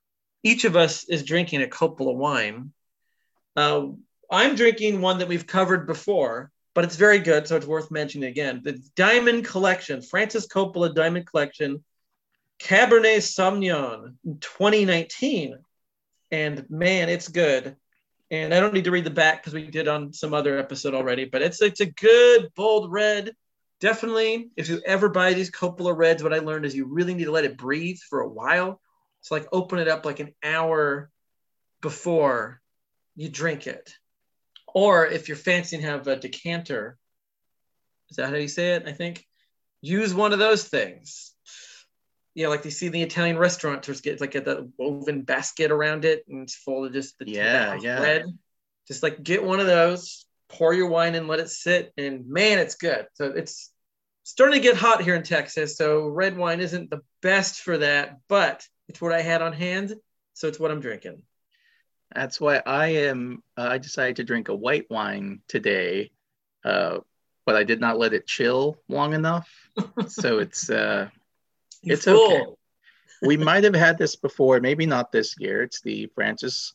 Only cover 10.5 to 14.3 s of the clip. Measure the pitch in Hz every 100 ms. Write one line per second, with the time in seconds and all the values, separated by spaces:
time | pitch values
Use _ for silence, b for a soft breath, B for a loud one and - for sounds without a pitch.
10.5 | 190 180 175 170 156 160 175 170 160 143
11.5 | - 143 143 _ _ _ _ _ _ _
12.5 | - - 190 240 226 220 214 208 - 185
13.5 | 202 190 156 127 110 117 127 170